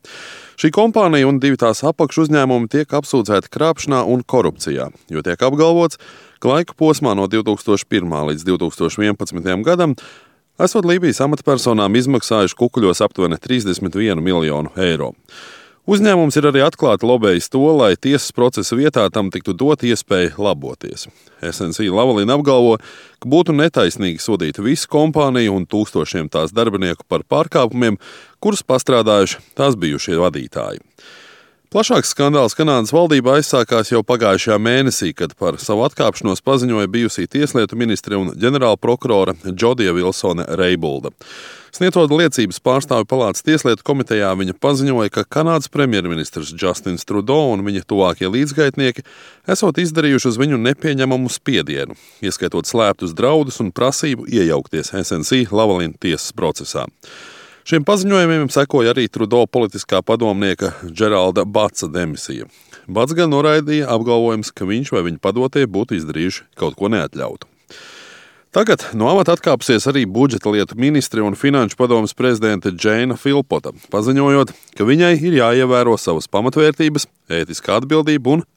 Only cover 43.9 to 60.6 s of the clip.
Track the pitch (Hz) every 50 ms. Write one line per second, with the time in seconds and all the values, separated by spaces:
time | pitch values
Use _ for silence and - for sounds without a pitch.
43.9 | 143 135 120 - 113 107 101 95 92 95 98 92 92 - - 143 143 131 139 139
44.9 | 127 117 107 101 - 107 101 - - 151 160 165 165 151 - - - 147 139 127
45.9 | 110 98 87 87 85 80 76 - - 82 76 73 82 85 98 90 87 - - 95
46.9 | 87 82 - - 101 104 101 120 139 156 151 127 110 98 101 101 98 92 - -
47.9 | 107 98 95 87 85 - 95 92 104 127 147 143 139 160 147 139 - 147 135 127
48.9 | - - - - - - - - - _ _ - 190 - 214 180 139 175 180 160
49.9 | 156 160 - 143 135 123 - 127 107 113 139 151 139 113 113 131 - - - 156
50.9 | 139 131 131 131 131 131 127 120 - - - 143 123 87 73 73 71 69 67 -
51.9 | - - - - - _ 104 92 - - 92 82 - 85 78 - - 117 110 101
52.9 | 95 - 95 85 80 82 113 135 156 156 143 131 - - 113 92 - - 123 135
53.9 | - - 160 147 123 113 - - 120 107 87 82 78 69 - - - 78 73 -
54.9 | - 95 85 - 92 80 76 - 135 131 120 - 101 107 110 107 92 90 85 80
55.9 | 73 - - - 78 - - - - - 87 78 - - 69 - - 73 60 -
56.9 | - _ - - - - - - - - - - - _ _ - 165 160 139 -
57.9 | 208 196 185 202 202 185 175 165 165 156 147 127 - 139 143 - - 135 117 117
58.9 | 123 131 120 - - 117 113 101 120 120 113 - - 123 113 98 - 98 - -
59.9 | 101 92 - - 113 117 117 107 98 98 101 95 87 -